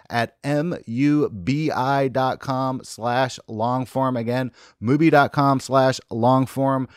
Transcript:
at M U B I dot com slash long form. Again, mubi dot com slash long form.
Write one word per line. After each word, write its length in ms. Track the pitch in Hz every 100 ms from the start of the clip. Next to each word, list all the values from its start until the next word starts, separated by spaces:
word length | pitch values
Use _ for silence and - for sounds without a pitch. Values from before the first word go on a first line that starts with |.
| -
at 260 | 120 113 _
M 340 | 143 147 170 - -
U 440 | 117 143 151 135
B 400 | 101 85 143 156
I 380 | 107 131 139 135
dot 320 | 131 131 -
com 400 | - 131 131 131
slash 560 | - - 113 123 127 - -
long 400 | 110 117 127 123
form. 300 | 135 131 127
Again, 340 | 113 127 127 - - _
mubi 280 | 107 147 160
dot 220 | 143 135
com 280 | 147 139 135
slash 400 | - 135 131 - -
long 360 | 110 120 131 127
form. 420 | 131 135 135 127